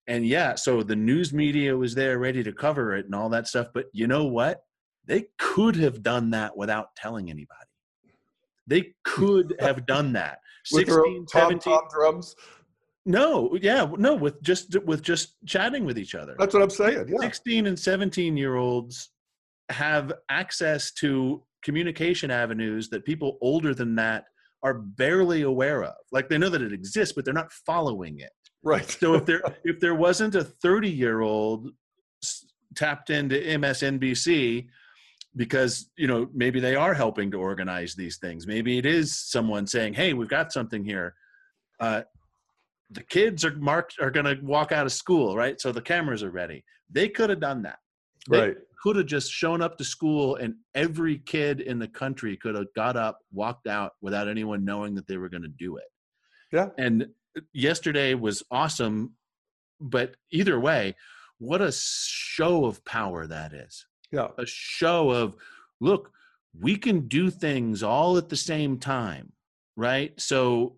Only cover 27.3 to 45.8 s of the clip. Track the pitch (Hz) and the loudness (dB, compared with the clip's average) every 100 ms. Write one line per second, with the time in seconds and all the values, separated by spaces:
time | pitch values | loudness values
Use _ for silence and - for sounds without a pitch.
27.3 | 160 160 - - 170 147 101 85 71 65 | -2 -4 -8 -4 0 0 -4 -8 -12 -16
28.3 | _ _ _ 156 143 - - 165 160 156 | _ _ _ 0 0 0 0 4 4 4
29.3 | 165 180 - 170 165 175 165 175 180 214 | 0 0 -4 -4 0 2 4 4 4 2
30.3 | 196 143 - 175 208 208 147 120 113 110 | 0 -2 0 2 4 2 2 2 2 2
31.3 | 107 107 110 127 - _ _ _ _ - | 2 0 -2 -6 -18 _ _ _ _ -12
32.3 | - - _ _ - 151 143 - 147 139 | -12 -16 _ _ -2 -2 -2 -2 0 2
33.3 | 139 156 151 143 131 139 135 131 123 170 | 0 0 0 0 0 0 0 0 0 2
34.3 | 165 120 120 123 _ - _ _ - - | 2 2 -2 -6 _ -20 _ _ -20 -10
35.3 | 123 117 135 127 - - - 139 120 127 | -4 0 2 2 0 -10 -2 0 0 0
36.3 | 135 123 127 127 135 170 156 113 104 98 | 0 0 2 2 2 2 2 0 0 -4
37.3 | 98 95 95 95 90 87 90 87 - 90 | -2 -4 -4 -4 -6 -8 -8 -10 -10 -10
38.3 | 82 90 110 117 123 135 170 151 - - | -10 -6 -4 0 0 2 2 0 -4 -4
39.3 | 127 113 104 101 120 107 104 180 127 110 | -2 -2 -2 -2 -2 -2 0 0 0 -2
40.3 | 143 156 139 117 110 101 98 87 - _ | -2 -2 -4 -6 -6 -6 -6 -6 -10 _
41.3 | _ _ _ _ - 117 110 - _ _ | _ _ _ _ -6 -2 -2 -6 _ _
42.3 | _ _ _ _ _ _ 101 - 175 220 | _ _ _ _ _ _ -18 -2 2 2
43.3 | 165 160 147 143 160 - - 135 147 143 | 2 -2 0 0 0 -2 -4 -2 0 0
44.3 | 135 139 147 151 151 135 - - 170 110 | -2 0 0 2 0 0 -2 2 2 4
45.3 | 104 127 135 131 117 | 0 -2 -2 -4 -4